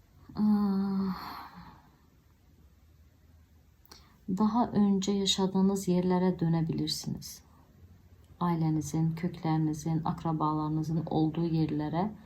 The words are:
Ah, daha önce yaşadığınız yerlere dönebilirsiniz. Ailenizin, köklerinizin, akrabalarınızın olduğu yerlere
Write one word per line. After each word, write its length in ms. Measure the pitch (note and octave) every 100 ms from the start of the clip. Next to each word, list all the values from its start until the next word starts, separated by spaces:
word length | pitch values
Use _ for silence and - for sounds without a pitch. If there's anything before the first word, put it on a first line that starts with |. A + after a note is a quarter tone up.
| _ - - -
Ah, 800 | G#3+ G#3 G3+ G3 G3 G3 F#3+ - - - - F3 - - - - _ _ - _ - - - - - - - _ - - - - - _ - - - - -
daha 420 | F#3 G#3+ A#3+ -
önce 420 | - G3+ G3 G3
yaşadığınız 760 | G3+ F#3+ - F#3+ F#3+ G3 G3 F3+
yerlere 500 | F3 F3+ F3+ F#3 F3+
dönebilirsiniz. 1000 | E3 E3 D#3+ D3+ D#3 - D3 - - - - - - - - - - - - -
Ailenizin, 720 | F3 E3 D#3+ D#3 D3 D#3+ D#3+
köklerinizin, 880 | D#3+ F3 - D#3+ D#3+ D#3 D#3 E3+ D#3+
akrabalarınızın 1000 | F3 - E3 D#3 D3+ D#3 D#3 D#3 D#3 D#3+ D#3+
olduğu 380 | D#3+ D#3 E3
yerlere 680 | E3+ D#3+ D3+ D3+ D3+ D#3+ G#3+ -